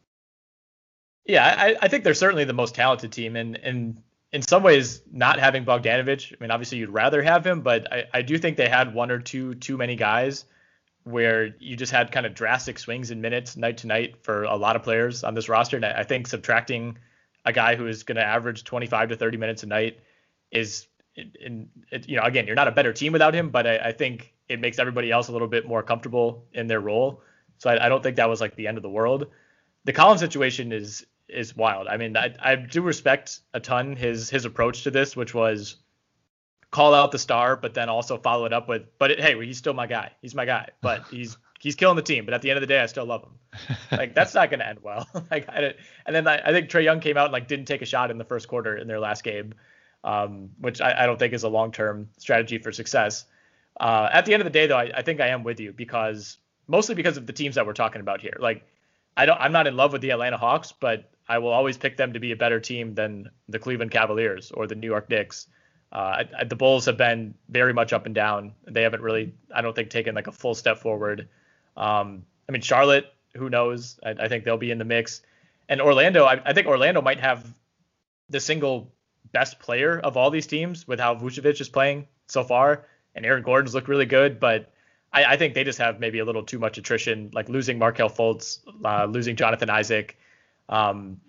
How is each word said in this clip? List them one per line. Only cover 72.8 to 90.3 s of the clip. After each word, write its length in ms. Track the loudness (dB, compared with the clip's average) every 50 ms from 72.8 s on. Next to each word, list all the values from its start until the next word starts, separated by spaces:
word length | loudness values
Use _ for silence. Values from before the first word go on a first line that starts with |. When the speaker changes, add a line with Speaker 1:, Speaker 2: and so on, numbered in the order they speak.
| 6 6 6 4 2 -2 _ _ _ _ _
Speaker 1:
who 140 | -10 -8 -2
knows? 500 | 0 0 0 0 -2 -4 -8 -14 -18 -12 -10
I, 80 | -8
I 160 | -6 -4 -4 -4
think 160 | -4 -4 -2
they'll 140 | -2 -2 -2
be 140 | -2 -4
in 60 | -4 -6
the 80 | -2
mix. 360 | 0 0 0 0 -2 -8 -14 -18 _ _ _ _ _ _ _ _ -4
And 140 | -2 2
Orlando, 440 | 4 6 6 6 6 6 8 8 8
I, 160 | 8 6 4 2
I 80 | 2 2
think 140 | 2 4 4
Orlando 340 | 4 4 4 4 4 4
might 180 | 2 2 0 2
have 260 | 0 0 0 0 -4 -12 -20 _ _ _ _ _ _ _ _ _ _ _ _ _ _ _
the 100 | -6 -6
single 520 | -2 -2 -2 0 0 -2 -2 -4 -6 -12 _ _ _ _ _ _ _ -4
best 280 | 0 0 0 0 -2 -10
player 400 | -8 -4 -2 0 0 0 0 0
of 180 | -2 -2 0 2
all 120 | 2 2
these 180 | 2 0 -4 -4
teams 400 | -4 -4 -4 -4 -8 -10 -8 -8
with 120 | -4 -2
how 160 | 0 0 0
Vucevic 440 | -2 -4 -8 -8 0 0 0 0 0
is 80 | -4 -4
playing 380 | 0 2 2 2 0 -2 -8 -14 _ _ _ -6
so 160 | -4 -4 -2
far. 420 | 2 2 4 4 4 4 2 -2 _ _ _ _ _ _
And 100 | -6 0
Aaron 180 | 0 0 0 2
Gordon's 300 | 2 2 2 2 2 -2
looked 140 | -6 -2 0
really 180 | 0 2 2
good, 340 | 4 6 6 6 6 4 2
but 320 | 2 2 2 2 -2 -8 _ _ _ _ _ _ _ _
I, 140 | 2 4 6
I 120 | 6 4 4
think 160 | 2 0 0
they 80 | -2 -2
just 160 | -2 -2 0
have 200 | -2 -2 0 -2
maybe 200 | -6 -4 -4 -4
a 60 | -4
little 180 | -2 -4 -6 -6
too 160 | -8 -6 -4
much 180 | -4 -4 -4 -6
attrition, 540 | -4 -2 -2 -2 0 -2 -4 -4 -6 -8 -6
like 160 | -6 -6 -4
losing 300 | -4 -4 -2 -2 0 2
Markelle 300 | 2 2 2 2 0 0
Fultz, 500 | 2 2 2 2 2 0 -6 -10 -12 -14 _ -20 -20 -6 -4
uh, 200 | -2 0 0 0
losing 300 | 0 -2 -2 -4 -4 -2
Jonathan 340 | 0 2 2 2 2 0 0
Isaac. 480 | 0 0 2 2 0 0 -2 -4 -12 _ _ _